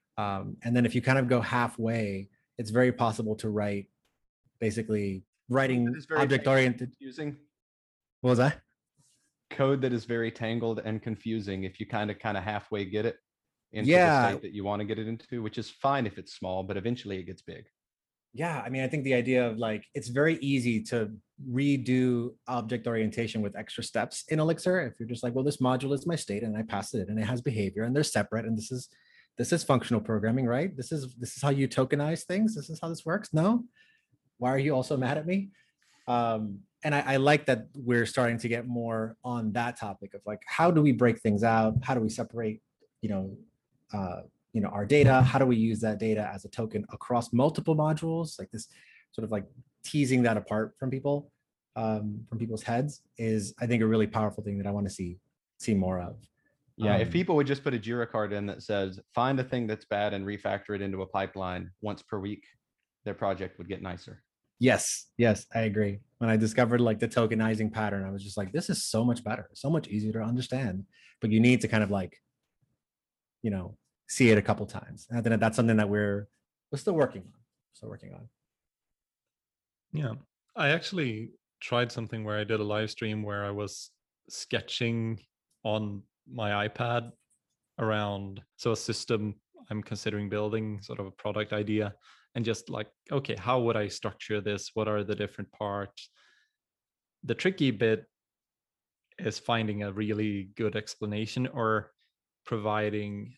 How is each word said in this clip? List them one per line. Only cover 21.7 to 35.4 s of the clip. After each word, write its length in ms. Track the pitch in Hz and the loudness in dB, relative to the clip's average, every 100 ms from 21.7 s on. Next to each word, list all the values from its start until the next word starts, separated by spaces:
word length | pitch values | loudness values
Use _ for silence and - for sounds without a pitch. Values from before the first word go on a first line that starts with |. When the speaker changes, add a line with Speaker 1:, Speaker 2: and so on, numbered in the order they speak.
| 139 117 127 127 120 123 - - | 2 2 2 2 2 -2 -8 -6
Speaker 1:
object 400 | 123 110 120 117 | -6 -4 -4 -2
orientation 540 | 113 110 113 110 110 | 0 0 0 -2 -2
with 140 | 101 101 | -4 -6
extra 280 | - - | -10 -10
steps 400 | - 110 120 - - | -4 -2 -2 -6 -2
in 100 | 156 | 0
Elixir. 400 | 160 160 185 180 127 | 2 2 0 0 -2
If 120 | - | -6
you're 80 | 117 | -8
just 140 | 120 | -6
like, 140 | 123 127 | -4 0
"Well, 80 | |
this 140 | 139 143 | 0 0
module 360 | 127 127 135 | 2 2 0
is 120 | 139 170 | -2 -2
my 80 | 165 | -4
state 280 | - 101 | -4 -4
and 120 | 113 107 | -4 -4
I 80 | |
pass 300 | 110 101 101 | -4 -4 -4
it 80 | 117 | -4
in 80 | 95 | -2
and 100 | 110 | -2
it 60 | 110 | -2
has 160 | 123 | -2
behavior 420 | - 107 98 98 | -2 -2 -2 -2
and 100 | 117 | 0
they're 100 | 139 | 0
separate 420 | 156 110 104 110 110 | 2 0 0 -2 -2
and 120 | 110 | -4
this 140 | - | -4
is, 160 | 127 - _ _ _ _ - | -10 -10 _ _ _ _ -6
this 140 | 123 | 0
is 120 | 165 - | 0 4
functional 360 | 131 - 113 | 2 4 0
programming, 440 | 110 107 110 127 120 | 0 0 0 0 2
right? 300 | 123 190 135 | 0 -2 -4
This 180 | 120 | -6
is, 200 | 156 127 120 | -6 -6 -10
this 200 | 123 - | -12 -2
is 60 | |
how 60 | 143 | 0
you 180 | 139 131 | 2 2
tokenize 580 | - 127 143 151 165 - | 2 2 2 0 -2 -2
things. 300 | 190 220 220 | 0 0 0
This 140 | 139 | -8
is 100 | 156 | -8
how 60 | 165 | -8
this 180 | 160 160 | -6 -4
works." 280 | 196 - | -4 0
No? 320 | 156 185 240 - _ _ _ _ _ _ - | 2 4 4 0 _ _ _ _ _ _ -4
Why 160 | 123 | 0
are 60 | 135 | 2
you 160 | 143 131 | 2 2
also 200 | 123 135 | 2 0
mad 220 | 127 151 | 0 0
at 80 | 160 | 0
me? 240 | 196 | -2